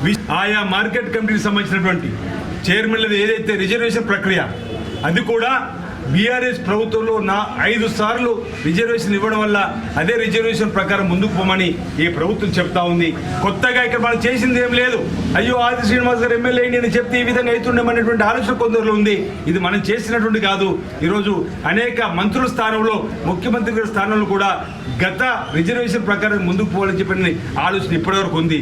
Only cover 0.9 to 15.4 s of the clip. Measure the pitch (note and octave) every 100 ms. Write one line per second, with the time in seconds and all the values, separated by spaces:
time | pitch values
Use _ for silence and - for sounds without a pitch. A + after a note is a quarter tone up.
0.9 | A3+ G3+ A3 G#3+ G#3+ G#3+ G3+ G3 F#3+ F3+
1.9 | F3 C3 G#2+ - - - - - G3 A3
2.9 | A3 A3 G3+ G#3 A3+ E3 G3+ F#3+ A#3 A#3
3.9 | A3 A3 G3 F#3+ F3+ B2 - - - -
4.9 | - C#3 F3+ A3 A#3 A#3 C4 - - -
5.9 | - C3+ D3 A3+ B3 B3 - F3 G#3 A3
6.9 | A3 A3+ A3 F#3+ G3 G#3 B2+ E3 A3+ G#3+
7.9 | - G#3+ A#3+ B3 A3 - - D3+ F3 A3+
8.9 | A#3 F#3+ G3+ G#3+ G#3+ G#3 G3+ G3 - -
9.9 | - D#3+ A#3 A3 G3+ A3+ F#3+ G#3 F#3+ F#3
10.9 | G3 F#3+ F3+ G#3 E3+ F#3 F#3 F3+ - -
11.9 | C3 E3 E3+ E3+ G#3+ G3+ F3 F3 F3+ F3
12.9 | F3 E3 D#3+ - - G3 - B3 B3 B3
13.9 | A#3+ A#3 A#3 A3+ B3 B3 B3 B3 A#3+ B3+
14.9 | A#3 F3 - - E3+